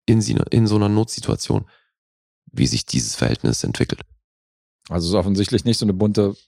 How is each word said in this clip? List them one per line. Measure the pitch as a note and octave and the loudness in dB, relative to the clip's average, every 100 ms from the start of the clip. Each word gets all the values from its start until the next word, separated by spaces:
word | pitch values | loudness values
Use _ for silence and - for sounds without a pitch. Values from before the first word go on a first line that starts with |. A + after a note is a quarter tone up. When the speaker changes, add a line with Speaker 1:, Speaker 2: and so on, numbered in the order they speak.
| - | 2
Speaker 1:
in | A2+ | 2
sie, | G#2+ G#2+ - | 2 0 2
in | A#2 A2 | 2 4
so | G#2 | 2
einer | G#2 | 2
Notsituation, | G#2 A2+ - - G#2+ - G2+ - _ _ _ _ _ _ _ _ | 0 -2 -4 -4 -4 -2 -2 -4 _ _ _ _ _ _ _ _
wie | - B1+ | -2 0
sich | A#1+ - | -2 -4
dieses | C2 A#1 - | -4 -4 -2
Verhältnis | A#1 A#1 - - | -2 0 -2 -2
entwickelt. | - - - - - _ _ _ _ _ _ _ - | -4 -2 -4 -6 -14 _ _ _ _ _ _ _ -8
Speaker 2:
Also | E2+ E2+ | -4 0
es | |
ist | G2 | 0
offensichtlich | F#2 G2 G2+ A#2 A#2 | 2 0 0 0 0
nicht | A2 | 0
so | G#2+ | 0
eine | |
bunte, | F#2 G#2+ G#2 G2+ - | 0 0 2 0 -2